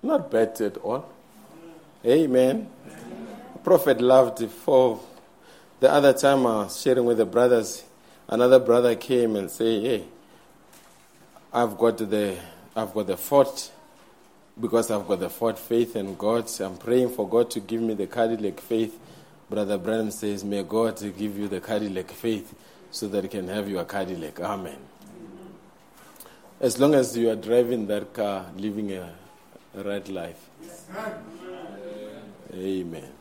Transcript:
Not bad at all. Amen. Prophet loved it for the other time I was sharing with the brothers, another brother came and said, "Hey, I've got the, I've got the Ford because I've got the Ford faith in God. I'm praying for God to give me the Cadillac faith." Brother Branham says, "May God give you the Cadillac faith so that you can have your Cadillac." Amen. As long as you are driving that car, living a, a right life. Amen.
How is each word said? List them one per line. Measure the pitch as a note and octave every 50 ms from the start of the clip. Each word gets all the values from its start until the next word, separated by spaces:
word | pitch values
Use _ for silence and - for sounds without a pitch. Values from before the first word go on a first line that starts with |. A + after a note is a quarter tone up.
Not | - B3+ D#4 - - -
bad | - A2+ A2+ A2 - -
at | A2+ G2+ -
all. | - - G2+ A#2 C3+ D#3 - - - - _ - - - - - - - - - - - - - _ -
Amen. | A#2 B2+ D#3 E3 C#3 B2+ B2+ B2+ B2+ - A3 G#3+ - - - - - - - - - - - - - - - - - - -
Prophet | - - F#3 D#3 - C#3+ C3+ A#2
loved | B2 B2 B2+ C3 C3 A#2 A2 -
it | A#2 G#2
for | - - - - C#3 C3 B2+ B2 A2 G#2+ - - - - - _ _ _ - - - - - - _ -
the | C3 C3+
other | D3 D3 C#3 C#3 B2+
time | - - C#3 C#3 C3+ B2+
I | A#2+ A2+ G#2+ G#2
was | F#2 - -
sharing | - C3 B2+ B2 A#2+
with | A#2+ A#2+
the | A2 A2+
brothers, | F#2 F#2 A#2+ B2 B2 B2 A2+ G#2+ - - - - - - _ _ - - - - -
another | - A2+ B2 B2+ C3 C3
brother | - - A#2 B2 B2 A#2+ A#2
came | A2+ - - C3 B2 A#2+ A2+ G#2+
and | G2+ G2 F2
said, | - - A2+ A2+ A2+ G#2 G#2+
"Hey, | B2+ B2 G2+ F2 - - - - _ - - _ _ _ _ _ _ - - - - - _ _ _ _ _ - _ _ - - _
I've | - A#2+ A#2+ A2+ G#2
got | F#2+ A2+ A#2 A2
the, | A2+ A2+ G2 G#2+ G#2 G#2 G2+ F#2+ F2 E2+ - - - - - -
I've | A2+ A2 G#2+ -
got | G#2+ G#2
the | F#2 F#2+
Ford | - - - C#3+ C#3+ C3 - - - - - - - - - _ _ - _ _ _ _ _ _ _ _ _ _ -
because | A2+ A#2+ A2+ A#2 A2+ -
I've | A2 G#2 G2
got | - G2+ F2+
the | F#2 F2
Ford | - - A#2 A2+ A2 -
faith | - - A#2 A#2 A#2+ A#2 -
in | A2+ G2 G2 F#2+
God. | - G2 G#2+ A2+ A#2 G#2+ - - -
I'm | G2 F#2+ F#2
praying | F2 - A#2 A#2+ B2+ B2+ B2
for | B2+ - G#2
God | F#2 A2 A#2 A#2+ A#2
to | - A#2
give | G2+ - A2+ A2+
me | A2+ A2+ A2
the | G2+ G2
Cadillac | F#2 - A#2+ A2+ A2+ A#2 G#2+ G#2+ G2 F2+ -
faith." | - - A#2+ A2+ A2+ A2 A2 - - - - - - - - - _ _
Brother | G#2 G#2 G#2 G2 G#2
Branham | F#2+ F2 G#2+ A2 A2+ A2 G#2+
says, | G2+ - - G#2 G2+ G2 F#2+
"May | G2+ G2+ G2+ F#2+
God | E2 G#2 A2 A#2 A2+ A2 - G#2+ G2+ F2+
give | F2+ G#2 G#2+ G2+
you | G2+ G#2 G2+
the | G2 F#2
Cadillac | - - A2+ G#2 G#2+ G2+ F#2+ F#2 F#2 -
faith | - - - A#2 A2 G2+ F#2 - - - - - - - - -
so | - - A2 G#2
that | F#2+ G2+ F#2
you | F#2+
can | - G2+ F2+ F2+
have | G2 G#2+ G2+
your | G2+ G2 F2+ E2+
Cadillac." | - - G2+ F#2+ F#2 F#2 E2+ D#2+ D2+ C#2+ -
Amen. | F2 F#2+ G#2 G2 F#2 E2 D2+ C#2 C#2 - - _ - - - - - - - - - - - - - - _ _ _ _ _ - - - - - - - - - - - - -
As | - B2 A#2 B2
long | C3+ D3 D3+
as | C#3 B2+ A2+ A#2
you | A#2 A#2 A2+
are | A2
driving | G#2 G2 G#2+ A#2 B2 B2 A#2 B2+ A#2 G#2+
that | G2 G#2 G#2 - - -
car, | - G#2+ G2+ G2 F#2+ F#2 F2 D#2
living | F#2 G2 G#2+ G2+ G#2+ G#2+ G2+ F#2+
a, | F#2 F2+ E2+ F2 F2+ F#2+ - - - _ _ - - _ _ -
a | G2 G2
right | G2+ G2+ G2+ G2
life. | G2+ G2 F#2 E2+ E2+ E2 - - - - - - - - - - - F#3 G3+ A3 A3 - - - - E4 F4 F4+ F3+ F#3 F4+ - - - - B4+ - G#2 G#2 - - - - - - - - - - -
Amen. | F#2 F#2 F#2+ F#2+ F#2 F2+ E2+ E2 D#2 C#2+ C#2 - -